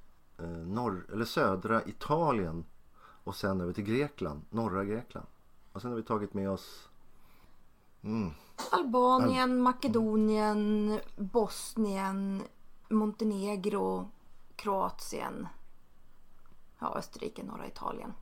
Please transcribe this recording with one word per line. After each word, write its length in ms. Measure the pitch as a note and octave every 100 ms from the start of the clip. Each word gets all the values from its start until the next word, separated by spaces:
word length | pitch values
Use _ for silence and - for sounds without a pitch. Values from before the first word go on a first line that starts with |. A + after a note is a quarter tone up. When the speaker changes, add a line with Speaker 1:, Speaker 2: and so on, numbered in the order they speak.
| - - - -
Speaker 1:
eh, 60 | E2+
norr-, 580 | E2+ E2+ G#2 A#2+ F#2 -
eller 120 | G#2
södra 580 | A#2+ - B2 F#2+ G#2+ A2+ -
Italien 760 | - - D3+ D#3+ A#2+ F2 E2 D#2+ - - - - -
och 100 | - G2
sen 240 | G2+ F#2+
över 120 | F2
till 120 | F2+
Grekland, 580 | G2+ A#2 C#3+ - E2 D2 D2+
norra 340 | A2 A2+ F#2
Grekland. 420 | G2 A2 - - - - - - -
Och 100 | F#2+
sen 80 | B2
har 60 | A#2
vi 60 |
tagit 320 | A2 A2 G2+
med 160 | G2+ G2
oss, 380 | F#2+ - - - - - - - - - - - - - -
mm. 280 | G#2 A2 G2 D2+ - - -
Speaker 2:
Albanien, 800 | - C#4+ B3 B3 B3+ B3+ C4 B3+
Speaker 1:
Al-, 60 | B3+
Speaker 2:
Makedonien, 1400 | B3 B3+ C#4 A3+ A3 G#3+ G#3+ G#3+ G#3+ G#3 G#3 G#3+ G#3 G#3+ - -
Bosnien, 1300 | G3 A#3+ G3+ - - - G#3+ F#3+ F#3+ G3 G3 G3 - - - - -
Montenegro, 1200 | G#3+ G#3+ G#3 A3 G3+ G3 G#3 G3 G3+ F#3+ F#3 F#3+ - - - - -
Kroatien. 920 | G#3+ G3 F#3 - - - - - F3 - - - - - - - - - - - - -
Ja, 160 | - -
Österrike, 460 | - - - -
norra 240 | - - -
Italien. 460 | - - - - -